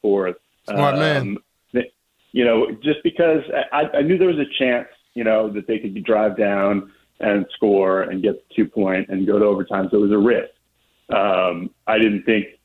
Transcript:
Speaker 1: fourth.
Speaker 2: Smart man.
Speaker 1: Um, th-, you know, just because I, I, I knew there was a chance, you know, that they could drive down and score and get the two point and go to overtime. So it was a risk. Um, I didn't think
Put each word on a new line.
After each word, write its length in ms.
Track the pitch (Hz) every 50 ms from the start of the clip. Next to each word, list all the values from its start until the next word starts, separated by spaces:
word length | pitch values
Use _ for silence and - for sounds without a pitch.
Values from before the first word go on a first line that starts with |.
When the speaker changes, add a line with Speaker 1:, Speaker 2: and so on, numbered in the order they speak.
Speaker 1:
fourth. 360 | - 104 98 98 92 90 90 - _ _ _ _ _
Speaker 2:
Smart 280 | - 208 147 143 143 135
man. 220 | 143 156 156 147 139
Speaker 1:
Um, 160 | 127 - - - - _ _ _ _ _ -
th-, 180 | 123 120 - _ _ _ _ _ _ _ _
you 140 | - 127 120
know, 260 | 120 113 113 139 - 139 107 135
just 200 | 151 147 - -
because 380 | 170 - - 170 160 156 147 139 - - 139 - -
I, 100 | 139 147 151
I, 140 | 147 -
I 40 | 147
knew 160 | 143 160 190
there 100 | 170 185
was 120 | 180 165 147
a 100 | 139 - -
chance, 300 | - 135 127 123 120 - - - _ _ _ -
you 100 | 120 113
know, 260 | 110 110 110 110 104
that 160 | 104 104 95
they 100 | - 110 104
could 240 | 110 101 95 107 92
drive 340 | 117 110 107 110 104 95
down 540 | 110 104 101 101 98 98 101 101 98 98 - _ _ _ _ _ -
and 260 | - 107 101 101 92 - -
score 460 | - 110 104 101 98 95 95 95 95 90
and 180 | 92 95 92
get 140 | 92 104 92 - -
the 80 | _ -
two 100 | 113 104 -
point 380 | - 110 98 95 92 95 95 -
and 160 | 98 95 95
go 140 | 104 101 104
to 60 | 104
overtime. 420 | 104 98 98 92 - 101 98 95 -
So 80 | 107
it 40 | 104
was 100 | 104 101
a 60 | 107
risk. 340 | 101 104 123 113 - - - _ _ _ _ _ _ _ _ _ _ _ -
Um, 600 | 113 101 101 101 92 92 92 90 87 87 87 - - _ -
I 100 | - 110
didn't 260 | 110 113 107 104 95 -
think 220 | 117 110 104 101 - - _